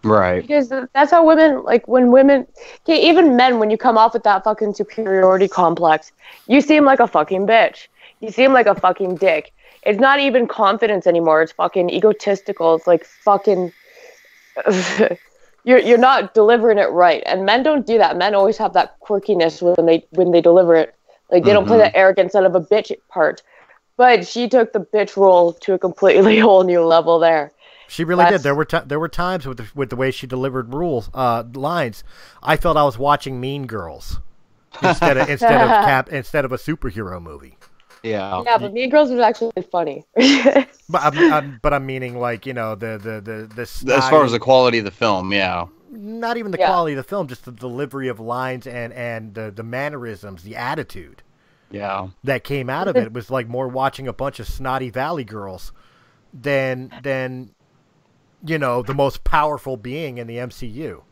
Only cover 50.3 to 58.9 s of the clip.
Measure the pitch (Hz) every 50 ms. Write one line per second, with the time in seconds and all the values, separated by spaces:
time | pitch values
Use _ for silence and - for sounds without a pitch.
50.3 | 95 87 85 104 107 113 120 127 147 156 127 _ - - 82 65 _ _ _ _
51.3 | _ _ _ _ _ _ _ _ 101 101 101 98 98 98 98 95 - _ - 131
52.3 | 135 123 _ - 139 139 131 123 131 156 190 196 151 127 113 110 110 123 110 -
53.3 | 127 131 117 113 117 123 135 127 123 131 131 135 - - 135 127 110 - 135 139
54.3 | - - 110 - - - 123 131 131 131 131 123 104 127 135 151 175 156 123 104
55.3 | 110 107 101 98 92 92 - - - _ _ _ _ _ _ _ _ _ _ _
56.3 | _ 139 117 143 143 135 135 131 127 123 127 131 - - 127 139 135 131 131 127
57.3 | 127 127 127 101 _ _ _ _ _ _ _ _ _ _ _ _ _ _ _ _
58.3 | _ _ - 151 160 156 143 127 120 123 120 -